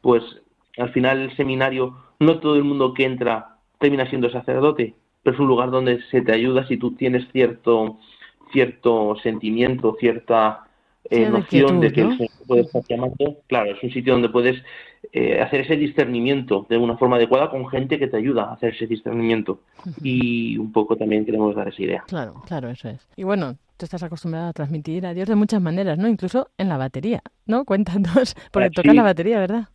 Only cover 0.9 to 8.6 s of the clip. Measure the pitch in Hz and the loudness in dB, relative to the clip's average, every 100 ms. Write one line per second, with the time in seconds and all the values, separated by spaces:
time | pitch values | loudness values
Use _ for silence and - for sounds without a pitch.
0.9 | 120 127 135 135 127 139 131 135 131 127 | 0 0 0 -4 -4 -4 0 -2 0 -4
1.9 | 127 _ _ 151 160 151 147 143 139 131 | -6 _ _ 2 2 2 2 2 0 -2
2.9 | 127 131 127 120 113 - _ _ _ 143 | 0 -2 0 -2 -2 -6 _ _ _ 0
3.9 | 139 131 139 120 123 123 131 143 147 113 | 2 -2 -2 -2 -2 -4 2 2 2 -4
4.9 | - _ _ - 127 139 120 127 131 127 | -8 _ _ -2 2 4 4 2 0 0
5.9 | 120 - 127 123 113 123 127 131 123 120 | 0 0 0 2 2 2 0 0 -2 -2
6.9 | 123 131 123 123 131 120 117 - 113 110 | -2 0 0 -2 2 2 2 2 2 2
7.9 | 107 - _ - _ _ 139 | -6 -20 _ -20 _ _ 0